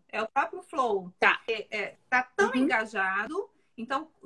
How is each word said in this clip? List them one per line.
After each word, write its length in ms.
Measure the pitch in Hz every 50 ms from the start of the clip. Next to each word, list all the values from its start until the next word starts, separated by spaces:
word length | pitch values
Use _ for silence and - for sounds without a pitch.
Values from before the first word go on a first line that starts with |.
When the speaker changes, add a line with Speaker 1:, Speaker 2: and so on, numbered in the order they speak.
| - _
Speaker 1:
é 120 | - 208
o 60 | 220 -
próprio 340 | - 277 311 339 - 359
flow. 520 | 349 - 349 294 254 233 202 190 180 180 - _
Speaker 2:
Tá. 220 | 226 196 175 - - -
Speaker 1:
É, 300 | 226 208 - - 220 214
é, 200 | 190 - - _ _ _
tá 140 | 254 254 254
tão 260 | - _ - 403 466
Speaker 2:
Uhum. 60 | 508
Speaker 1:
engajado. 960 | 254 262 311 254 220 220 214 220 196 190 190 190 196 220 226 320 392 480 - _ _ _ _ _ -
Então, 320 | 226 247 269 277 311 - _ _ -